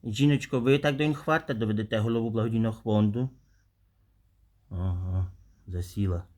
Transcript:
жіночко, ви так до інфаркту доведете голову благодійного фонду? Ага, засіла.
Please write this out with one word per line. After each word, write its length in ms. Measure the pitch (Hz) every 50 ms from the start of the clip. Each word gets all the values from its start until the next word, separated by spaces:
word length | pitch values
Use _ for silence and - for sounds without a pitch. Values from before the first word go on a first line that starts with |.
| -
жіночко, 560 | 123 104 113 139 147 147 131 - - - 127
ви 180 | 117 127 135 143
так 180 | 139 147 139
до 80 | 135 151
інфаркту 500 | 151 147 147 - - 156 165 - - 135
доведете 440 | 107 113 107 107 104 110 104 - 110
голову 320 | 107 117 117 117 113 117
благодійного 440 | 107 113 107 113 113 113 113 113 107
фонду? 560 | - - 113 107 107 107 107 101 120 127 131 - _ _ _ _ _ _ _ _ _ _ _ _ _ _ _ _ _ _ _ _ _ _ _ _ _ _ _
Ага, 560 | 92 90 90 92 90 90 90 92 90 92 92 92 - - - _ _ _ _
засіла. 560 | - 90 90 90 90 - 104 101 95 90 85 85 - _